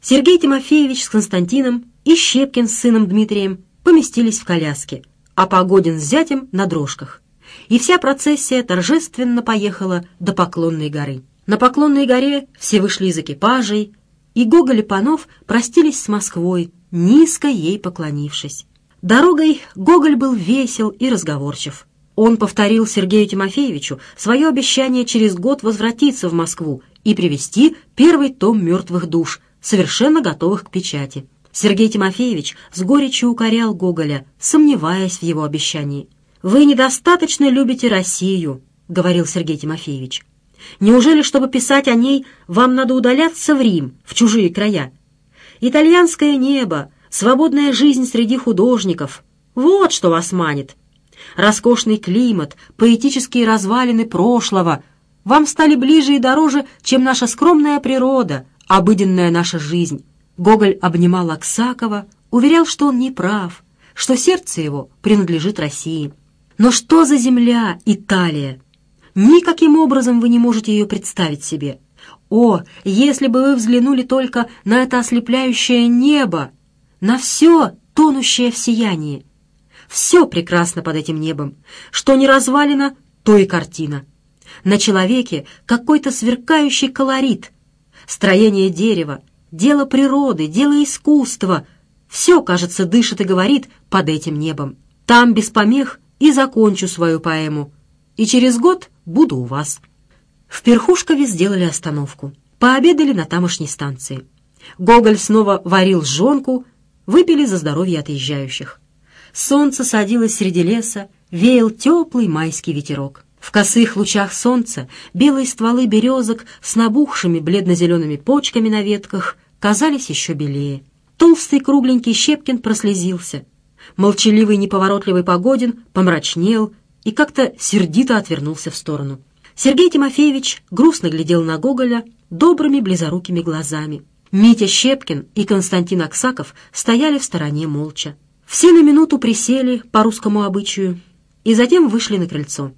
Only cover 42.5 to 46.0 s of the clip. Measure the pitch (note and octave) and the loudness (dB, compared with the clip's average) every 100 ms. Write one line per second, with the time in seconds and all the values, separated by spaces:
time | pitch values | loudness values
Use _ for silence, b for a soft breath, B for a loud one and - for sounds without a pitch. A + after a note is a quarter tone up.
42.5 | F3 B3+ B3+ B3+ B3+ B3 C4 E4 E4 - | 0 2 2 0 0 2 2 0 -2 -2
43.5 | D4 A#3 F3 C3+ - _ - A3+ A3+ F3+ | 2 2 0 -4 -14 _ 0 2 2 0
44.5 | F3 G#3 F#3+ C3 _ _ _ _ b b | -2 -2 -2 -6 _ _ _ _ b b
45.5 | b B3 D4+ D#4 F4 | b -2 2 4 6